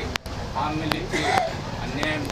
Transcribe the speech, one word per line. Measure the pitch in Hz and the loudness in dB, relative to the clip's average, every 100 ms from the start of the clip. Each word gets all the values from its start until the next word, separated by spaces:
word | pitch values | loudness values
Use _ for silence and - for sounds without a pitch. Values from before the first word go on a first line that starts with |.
| - - - - - - | 0 -2 -4 -6 -4 0
హామీలు | 151 160 156 - | 0 2 0 0
ఇచ్చి | - - - - - - - - - | 0 0 4 4 4 0 -4 -4 -2
అన్యాయం | - 156 151 143 | 0 0 0 -2